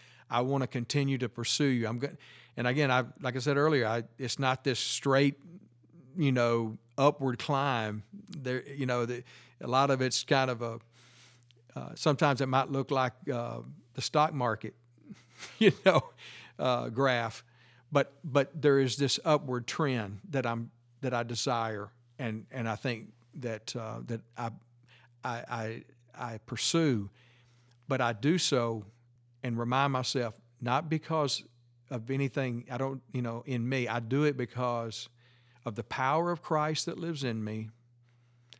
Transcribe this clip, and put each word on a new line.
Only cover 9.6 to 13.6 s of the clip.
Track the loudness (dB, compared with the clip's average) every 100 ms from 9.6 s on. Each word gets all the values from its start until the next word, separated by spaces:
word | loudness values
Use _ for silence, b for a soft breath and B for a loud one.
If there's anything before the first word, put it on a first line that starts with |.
a | 0
lot | 2 4
of | 4
it's | 2 0
kind | 2 2 2
of | 0
a, | -6 -8 -14 B B B B B B _ _
uh, | -12 -12
sometimes | -2 0 4 4 2
it | 2
might | 2 2
look | -2 0
like, | 0 0 -4 -8
uh, | -6 -6 -10